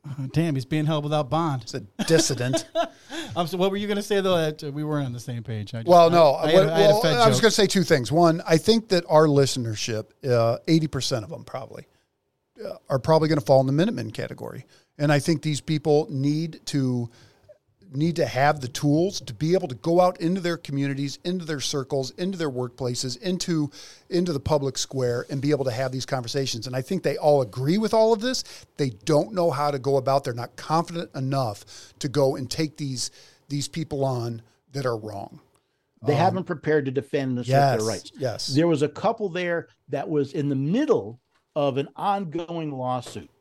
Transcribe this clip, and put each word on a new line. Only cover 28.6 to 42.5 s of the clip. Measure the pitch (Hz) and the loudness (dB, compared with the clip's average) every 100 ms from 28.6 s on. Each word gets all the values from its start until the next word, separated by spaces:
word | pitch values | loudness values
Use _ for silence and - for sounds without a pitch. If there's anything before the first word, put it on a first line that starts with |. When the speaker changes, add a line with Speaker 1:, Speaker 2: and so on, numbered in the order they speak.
| - - | -20 -4
Speaker 2:
They | 139 | -4
don't | 104 - 147 214 | -4 0 2 2
know | 190 170 | 0 0
how | 143 147 | 0 -2
to | 143 | -2
go | 127 139 | 0 0
about. | 127 139 | 2 0
They're | 139 120 | 0 -8
not | 120 - | -10 -12
confident | - 160 165 170 123 - | -2 -2 -2 -8 -10 -8
enough | 135 139 123 101 - - - _ | -4 -2 -4 -6 -16 -20 -20 _
to | 147 | -4
go | 143 135 151 | 2 2 0
and | 127 | -8
take | - 156 - | -4 -4 -4
these, | 143 127 - - - _ _ | -8 -6 -8 -12 -20 _ _
these | 143 135 | -8 -6
people | 165 156 143 135 | -8 -8 -4 -2
on | 127 117 113 - _ _ | -2 -6 -10 -16 _ _
that | 139 127 | -6 -4
are | 117 | -4
wrong. | 107 101 - - _ _ _ _ _ _ 113 | -6 -12 -14 -18 _ _ _ _ _ _ -2
Speaker 3:
They | |
Speaker 2:
Um, | 143 | 2
Speaker 3:
haven't | 180 185 | 2 0
prepared | 175 156 147 151 135 | -6 -6 0 0 0
to | |
defend | 131 - 147 131 | -4 -4 -4 -2
and | 123 | -4
assert | 120 | 2
Speaker 2:
yes, | 135 139 117 | 2 4 2
Speaker 3:
their | 110 | -2
rights. | 95 - - | -4 -10 -6
Speaker 2:
yes. | 131 101 - | -6 -6 -2
Speaker 3:
There | 135 170 | 2 2
was | 151 | 2
a | 147 | 0
couple | - 196 226 202 | -2 -4 -2 -6
there | 170 175 170 160 _ _ | -4 -4 -4 -6 _ _
that | 139 - | -8 -2
was | 151 139 | -2 -2
in | 170 143 | -2 -2
the | 135 | -2
middle | 139 220 294 160 101 123 _ _ _ 151 | 0 0 2 0 0 -14 _ _ _ -2
of | 143 131 | -2 -2
an | 139 - | -6 -4
ongoing | 185 202 180 160 165 | -2 -2 -4 -8 -6